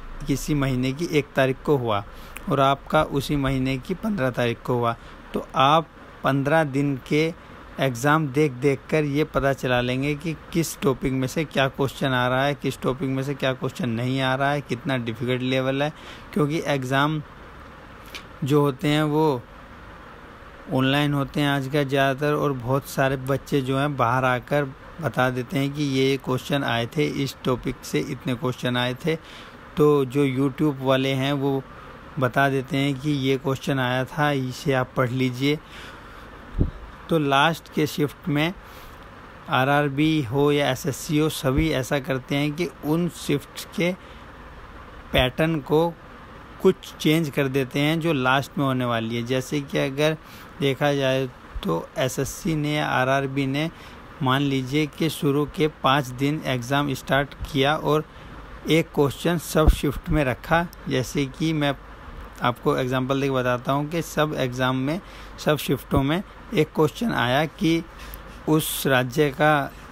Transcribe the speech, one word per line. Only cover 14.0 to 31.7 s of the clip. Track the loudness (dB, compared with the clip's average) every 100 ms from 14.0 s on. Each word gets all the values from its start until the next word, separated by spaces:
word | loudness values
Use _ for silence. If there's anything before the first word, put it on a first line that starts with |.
| -2 0
आ | 0 2
रहा | 0
है, | 0
कितना | -4 -6 -2 -2
डिफिकल्ट | -2 -4 -2 -2
लेवल | 0 0 0 0
है। | -2 -4 -14 -18 -6
क्योंकि | 0 0 0 0
एग्जाम | -2 0 2 2 0 -6 -14 -18 -18 -18 -18 -20 -20 -16 -16 -16 -6
जो | 2 4
होते | 4 2 0
हैं | 2
वो | 2 2 2 0 -6 -18 -20 -20 -20 -20 -20 -20 -20 -20 -20 -18 -4
ऑनलाइन | 0 2 2 2
होते | 0 -2 -2
हैं | 0
आज | 0 0
का | -2
ज़्यादातर, | 0 2 2 2 0
और | 0 0
बहुत | -2 0 -2 -2
सारे | 0 0 0
बच्चे | -2 -2 0 0
जो | 0 0
हैं | 0 0
बाहर | 2 2 2
आकर | 0 0 -2 -2 -6 -16 -6
बता | -4 0 0
देते | 0 -2 -2
हैं | -2
कि | -2
ये | 0 2 2 2 -2
क्वेश्चन | -4 0 -2
आए | 0 0 0
थे, | 0 0
इस | 0 -4 -2 -2
टॉपिक | 0 -2 -8
से | -4 -2
इतने | -2 -4 -4 -2
क्वेश्चन | -2 -2 -2 0
आए | -2 -2
थे। | -2 -4 -6 -18 -18 -18 -8 4
तो | 6 6 4
जो | 2 2
YouTube | 2 0 2 0 0
वाले | 2 2 2
हैं | 0 0
वो | 0 0 0 -4